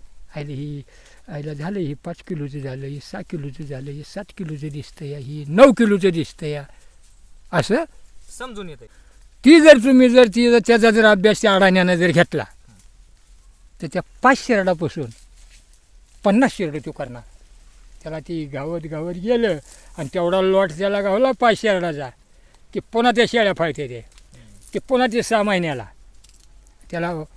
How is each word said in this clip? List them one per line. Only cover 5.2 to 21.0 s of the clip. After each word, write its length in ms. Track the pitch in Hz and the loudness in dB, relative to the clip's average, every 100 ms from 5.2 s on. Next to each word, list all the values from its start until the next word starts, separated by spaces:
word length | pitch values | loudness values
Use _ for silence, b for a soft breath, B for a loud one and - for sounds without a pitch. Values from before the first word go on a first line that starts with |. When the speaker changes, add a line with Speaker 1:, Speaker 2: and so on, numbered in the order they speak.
| 127 151 143 | -12 -12 -4
Speaker 1:
नऊ 240 | 175 277 | 6 6
किलोचं 360 | 208 226 202 190 | 6 2 2 0
दिसतं 380 | 165 147 - 156 | -2 -6 -8 -10
या, 180 | 147 143 - - - - - - - - | -10 -12 -20 -20 -20 -20 -20 -20 -20 -8
असं 220 | 175 - 233 330 - - - - - | -4 0 -2 -4 -12 -20 -20 -20 -16
Speaker 2:
समजून 300 | 254 208 185 | -16 -14 -16
येतंय. 180 | 135 120 - - - - _ | -16 -20 -20 -20 -20 -20 _
Speaker 1:
ती 160 | 247 330 | 8 8
जर 180 | 311 285 | 10 6
तुम्ही 300 | 233 254 254 | 6 6 6
जर, 160 | 247 240 | 6 4
ती 160 | 208 240 | 4 4
जर, 80 | 240 - | 4 4
त्याचा 240 | 233 226 | 4 4
जर 140 | 220 | 4
अभ्यास 380 | 220 208 202 208 | 4 4 2 2
त्या 120 | 214 | 2
अडाण्यानं 400 | 190 190 185 180 | 4 4 4 2
जर 160 | 175 180 | 2 2
घेतला, 340 | 156 - 156 101 - - 101 - _ - _ _ - _ _ - - | 2 0 -2 -8 -14 -20 -20 -20 _ -20 _ _ -20 _ _ -20 -16
तर 40 | 165 | -8
त्या 100 | 180 - - | -8 -8 0
पाच 240 | 247 269 - | 2 2 0
शेरडापासून 600 | 220 185 170 165 - 123 - - - - - _ - _ - _ - | 0 0 -2 -4 -8 -12 -14 -20 -20 -20 -20 _ -20 _ -20 _ -4
पन्नास 280 | 208 202 262 | 0 2 2
शेरडं 260 | - 175 147 151 | 0 -6 -6 -10
तो 40 | |
करणार. 320 | - 135 120 - - - - - - - - | -12 -12 -14 -20 -20 -20 -20 -20 -20 -20 -18
त्याला 180 | 160 156 | -14 -12
ती 240 | 143 165 | -10 -10
गावत 360 | 147 135 147 170 156 | -8 -8 -8 -8 -8
गावत 240 | 151 165 | -10 -8
गेलं 440 | 180 196 240 226 156 - b b b | -6 -2 0 0 -2 -8 b b b
आणि 100 | 143 | -8
तेवढा 260 | 185 170 190 | -2 0 2
लॉट 300 | 190 190 190 | 2 2 2
त्याला 300 | 156 196 202 | -2 -2 -2